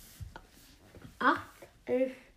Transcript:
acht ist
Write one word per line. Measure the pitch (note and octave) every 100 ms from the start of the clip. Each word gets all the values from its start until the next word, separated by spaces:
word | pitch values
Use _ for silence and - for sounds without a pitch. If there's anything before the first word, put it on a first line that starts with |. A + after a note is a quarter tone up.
| - - - - - - - - - - - -
acht | A#3+ - - - - - -
ist | B3+ C4 - -